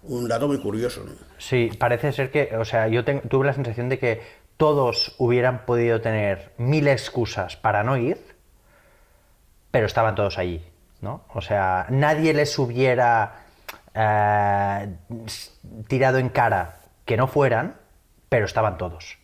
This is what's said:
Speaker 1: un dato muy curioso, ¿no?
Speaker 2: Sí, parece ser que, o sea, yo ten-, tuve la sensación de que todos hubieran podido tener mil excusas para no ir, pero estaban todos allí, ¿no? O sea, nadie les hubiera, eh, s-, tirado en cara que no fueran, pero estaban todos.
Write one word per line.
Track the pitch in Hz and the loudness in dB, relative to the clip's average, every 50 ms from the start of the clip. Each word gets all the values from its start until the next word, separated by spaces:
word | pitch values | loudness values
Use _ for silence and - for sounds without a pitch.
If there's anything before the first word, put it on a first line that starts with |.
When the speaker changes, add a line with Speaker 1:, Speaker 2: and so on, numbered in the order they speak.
| - | -10
Speaker 1:
un | - 127 120 120 | -8 -6 -6 -2
dato | 113 117 117 135 | -2 -2 0 0
muy | 143 143 - | 0 0 -2
curioso, | - 101 101 110 120 120 - - - | -2 -4 -4 -2 -4 -4 -6 -8 -14
¿no? | - - - - - - | -16 -16 -18 -20 -20 -20
Speaker 2:
Sí, | - - - 131 123 117 113 110 | -18 -6 -2 0 2 2 0 0
parece | - 131 120 120 117 - 147 | 0 0 0 2 2 0 -2
ser | 131 - 135 - | -2 -2 -4 0
que, | - 117 110 - 113 | 0 0 0 0 -2
o | 113 113 | -4 -4
sea, | 110 - 113 110 | 0 0 0 2
yo | 110 113 123 117 | 2 2 0 0
ten-, | 147 143 139 - 117 | 0 -2 -2 -2 0
tuve | - 135 135 | 0 2 2
la | 143 135 | 2 0
sensación | 139 131 117 110 120 120 127 | -2 -4 -4 -4 -4 -4 -4
de | 131 127 | -2 0
que | - 120 110 113 - - - - _ _ _ | 0 -2 -2 -2 -6 -18 -20 -20 _ _ _
todos | _ 156 151 151 143 127 120 110 - - - - | _ 2 4 4 4 2 2 0 -2 -4 -6 -2
hubieran | - 131 117 123 123 123 127 127 117 - | 0 2 2 4 4 2 2 0 -2 -2
podido | - 120 120 117 117 117 113 | 0 0 2 2 2 2 0
tener | 113 113 110 107 104 101 95 92 - - - | 0 -2 0 0 0 0 -2 -4 -8 -18 -8
mil | - 120 127 147 156 147 | -4 0 0 2 2 4
excusas | 143 135 113 - - - 123 117 104 - 104 92 92 - | 2 2 0 -2 -6 -4 -4 -4 -2 -4 -6 -6 -6 -8
para | - - 113 104 104 104 | -4 -2 0 2 2 2
no | 123 139 | 0 0
ir, | 131 117 139 202 - - - - _ _ _ _ _ _ _ _ _ _ _ _ _ _ _ _ _ _ _ _ _ _ _ _ _ _ _ | 0 0 -2 -4 -4 -8 -20 -20 _ _ _ _ _ _ _ _ _ _ _ _ _ _ _ _ _ _ _ _ _ _ _ _ _ _ _
pero | - 127 110 | 0 0 0
estaban | 101 - 120 113 110 98 | 2 2 2 2 2 2
todos | 101 104 98 - | 0 -2 -2 0
allí, | - 90 90 85 82 82 - _ _ _ _ _ - | -2 -4 -4 -4 -6 -10 -14 _ _ _ _ _ -12
¿no? | - 98 135 180 - - - | -10 -10 -10 -12 -14 -10 -10
O | 113 | -10
sea, | - - 107 101 95 92 92 92 92 - | -4 -2 0 0 2 2 0 0 -2 0
nadie | 127 135 147 147 156 151 160 160 151 | 0 2 2 2 2 2 2 2 2
les | 147 147 147 - - | 2 0 0 0 -2
hubiera, | 131 120 117 123 131 131 127 120 123 120 117 113 104 101 - - - - _ _ _ - - - _ - _ | -2 -2 0 0 2 2 4 4 4 4 4 2 2 -2 -6 -18 -20 -20 _ _ _ -20 -20 -20 _ -10 _
eh, | 113 110 107 107 104 104 104 104 104 101 101 101 101 101 98 101 101 - 101 90 85 - _ 123 113 113 | 0 2 2 4 2 2 4 2 2 2 2 2 0 0 0 -2 -4 -6 -8 -12 -14 -14 _ -14 -12 -10
s-, | 107 - - - - _ _ - - - 113 110 | -12 -12 -12 -14 -18 _ _ -20 -18 -16 -16 -6
tirado | - 135 127 135 131 131 131 | -2 0 2 4 4 4 2
en | 127 123 | 0 2
cara | - 131 120 113 107 92 90 - - - - - _ _ _ | 2 2 2 4 2 0 -2 -4 -10 -20 -20 -20 _ _ _
que | - 120 | -2 0
no | 110 131 | 0 0
fueran, | 135 - 147 139 127 117 110 139 214 - - _ _ _ _ _ _ _ _ _ _ | 0 2 2 4 4 2 2 0 -4 -8 -14 _ _ _ _ _ _ _ _ _ _
pero | - 117 104 | 0 2 2
estaban | 95 - 120 110 104 92 | 2 0 0 0 0 0
todos. | 82 92 87 85 80 - - - _ | -2 -8 -8 -8 -12 -16 -18 -20 _